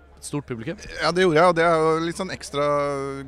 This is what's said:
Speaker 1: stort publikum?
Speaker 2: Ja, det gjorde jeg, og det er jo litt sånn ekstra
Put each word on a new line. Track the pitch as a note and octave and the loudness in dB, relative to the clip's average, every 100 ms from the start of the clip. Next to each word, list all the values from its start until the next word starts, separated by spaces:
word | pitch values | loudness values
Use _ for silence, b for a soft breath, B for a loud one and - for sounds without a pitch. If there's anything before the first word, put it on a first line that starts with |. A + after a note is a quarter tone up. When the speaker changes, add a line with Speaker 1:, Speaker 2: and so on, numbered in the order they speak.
| - - | -12 -20
Speaker 1:
stort | - D3 - | -10 -8 -8
publikum? | A#2+ A2+ E3 - E3 | -10 -10 -12 -12 -4
Speaker 2:
Ja, | D#3+ | -2
det | E3+ F#3 | 2 4
gjorde | |
jeg, | D#3 | 6
og | F3+ E3 | 6 6
det | |
er | E3 E3 | 4 4
jo | D#3+ D#3+ E3 | 2 2 -2
litt | E3 | -6
sånn | F#3+ | -8
ekstra | B2+ - C#3+ D3 C#3+ C#3+ C#3 C#3 C#3 | -10 -8 -4 0 0 -2 -4 -6 -10